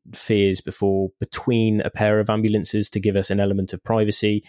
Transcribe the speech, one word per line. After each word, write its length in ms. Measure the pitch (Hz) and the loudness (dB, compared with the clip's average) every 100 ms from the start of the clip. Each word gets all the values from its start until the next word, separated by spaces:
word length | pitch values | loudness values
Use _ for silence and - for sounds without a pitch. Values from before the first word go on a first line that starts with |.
| - | -12
fears 480 | - - 104 98 92 | -8 0 2 2 0
before 480 | - - 98 98 95 - | -6 -2 0 0 -2 -6
between 640 | - - - 117 110 104 | -8 -6 0 2 2 2
a 80 | - | -2
pair 320 | - 107 107 | 0 2 2
of 80 | 107 | 2
ambulances 600 | 107 110 107 95 107 101 | 0 2 0 0 -2 -2
to 100 | 101 | -2
give 160 | 104 98 | 0 0
us 140 | 95 | 0
an 100 | 101 | 0
element 320 | 101 98 95 | 0 0 -4
of 100 | 90 | -6
privacy. 640 | - 113 104 - 104 104 | -2 0 0 0 0 0